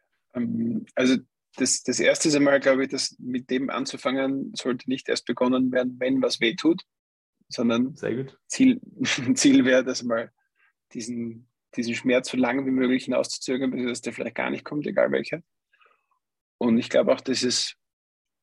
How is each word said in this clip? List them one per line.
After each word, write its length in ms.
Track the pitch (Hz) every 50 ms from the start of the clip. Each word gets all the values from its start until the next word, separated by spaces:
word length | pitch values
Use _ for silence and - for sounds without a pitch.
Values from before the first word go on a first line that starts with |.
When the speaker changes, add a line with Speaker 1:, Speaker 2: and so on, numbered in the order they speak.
| _ _ _ _ _ _ -
Speaker 1:
Ähm, 540 | 123 120 117 117 117 117 117 - - - - _
also 220 | - 127 127 131 - - _ _ _ _ _ _ -
das, 260 | 131 127 - - -
das 160 | - 123 -
Erste 300 | - 135 147 - - 165
ist 60 | 147
einmal, 240 | 143 143 143 139 139
glaube 240 | 131 139 135 131 135
ich, 60 | 131
dass 260 | 135 131 - - - -
mit 320 | - 123 127 123 127 -
dem 180 | 131 131 135 -
anzufangen, 840 | - - 135 - - 127 - 127 131 135 135 135 139 135 - - 107
sollte 340 | - - 131 123 127 - 127
nicht 180 | 131 135 - -
erst 180 | 117 - -
begonnen 460 | - 120 - 127 127 127 127 131 127
werden, 280 | 127 127 123 127 127 123
wenn 240 | 127 127 135 135 127
was 160 | 120 - -
weh 160 | 120 113 -
tut, 260 | - - 156 175 185 - _ _ _ _ _ _ _ _ _ _ _ _ _
sondern 480 | - - 117 117 117 120 127 131 131
Speaker 2:
Sehr 200 | - - 104 113
gut. 240 | 127 135 - - _ _ -
Speaker 1:
Ziel, 340 | - - - - - - - - - -
<laughs> 340 | 127 - - - 120 127 127
Ziel 300 | - - 143 131 135 123
wäre, 180 | 131 127 127 123
dass 180 | 127 127 -
mal 300 | 123 120 117 113 120 - _ _ _ _ _ _ _ _ _ _ _ _ -
diesen, 540 | 120 110 120 120 120 117 117 117 117 - _ _ _ _ _ -
diesen 180 | 131 117 117 117
Schmerz 360 | - - 127 123 127 127 -
so 80 | - 127
lange 280 | 127 120 123 139 135
wie 60 | 131
möglich 340 | 131 131 131 123 131 127 -
hinauszuzögern, 640 | 131 123 127 127 - - - - - 131 127 135 131
bis 160 | - 131 123
dass 160 | 120 120 -
der 120 | - 135 117
vielleicht 220 | - - 113 -
gar 140 | - - -
nicht 160 | - - -
kommt, 220 | - 147 151 143 -
egal 240 | - - 60 67
welcher. 320 | 69 67 - - - 165 - _ _ _ _ _ _ _ _ _ _ _ _ _ _ _ _ _ _ _ _ _ _ -
Und 220 | 117 120 113 120
ich 100 | 120 -
glaube 240 | - 127 110 117 131
auch, 80 | -
dass 220 | - 135 123 - 123
es 320 | 123 117 - - - - _ _ _ _ _ _ _ _ _ _ _ _ _